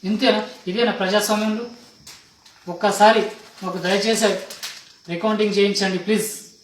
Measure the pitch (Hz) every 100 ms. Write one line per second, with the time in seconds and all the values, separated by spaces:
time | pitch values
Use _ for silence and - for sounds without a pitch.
0 | 185 214 254 214 - - - 196 233 190
1 | 185 208 208 214 214 214 240 - - -
2 | - - _ _ - _ - 165 208 -
3 | 214 220 - - - - 185 175 175 202
4 | 214 220 214 190 - - - - - -
5 | - 170 220 208 214 190 202 202 190 185
6 | 196 214 - - - -